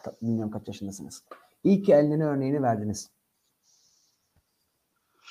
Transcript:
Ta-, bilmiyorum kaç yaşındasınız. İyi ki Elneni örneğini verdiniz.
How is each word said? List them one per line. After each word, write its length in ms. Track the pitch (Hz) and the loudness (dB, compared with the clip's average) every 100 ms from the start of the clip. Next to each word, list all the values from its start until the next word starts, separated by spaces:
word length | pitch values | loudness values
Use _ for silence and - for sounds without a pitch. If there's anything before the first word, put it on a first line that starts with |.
Ta-, 120 | - - | -14 -8
bilmiyorum 300 | 113 110 107 | -2 -2 -2
kaç 160 | 107 - | -6 -12
yaşındasınız. 560 | 104 98 98 69 - - - _ _ | -12 -12 -12 -14 -18 -20 -20 _ _
İyi 180 | 190 196 | 2 4
ki 100 | - | 6
Elneni 320 | 147 147 151 156 | 6 6 2 0
örneğini 360 | 139 135 147 | -2 -2 0
verdiniz. 500 | 127 113 104 101 - _ _ _ _ _ _ _ _ _ _ _ _ _ _ _ _ _ _ _ _ _ - | 0 0 -2 -6 -10 _ _ _ _ _ _ _ _ _ _ _ _ _ _ _ _ _ _ _ _ _ -18